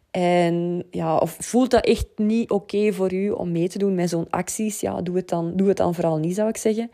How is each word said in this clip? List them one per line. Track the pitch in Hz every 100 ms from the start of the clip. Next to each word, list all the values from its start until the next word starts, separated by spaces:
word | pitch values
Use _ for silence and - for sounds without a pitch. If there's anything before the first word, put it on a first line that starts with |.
| _
En | 190 175 175 170 170 175 175 -
ja, | 175 165 156
of | 165 -
voelt | - 240 254
dat | 226 -
echt | 226 - -
niet | 214 226 -
oké | 202 - 202 214
voor | 180 190
u | 185 202
om | - 175
mee | 170 180
te | 202
doen | 196 185
met | 175
zo'n | 170 165
acties, | 175 180 - 214 208
ja, | - 196
doe | 180 180
het | 180
dan, | 170 170 180
doe | 196
het | 185
dan | 180
vooral | 170 170 160
niet, | 160 185
zou | 214
ik | 220
zeggen. | 220 220 233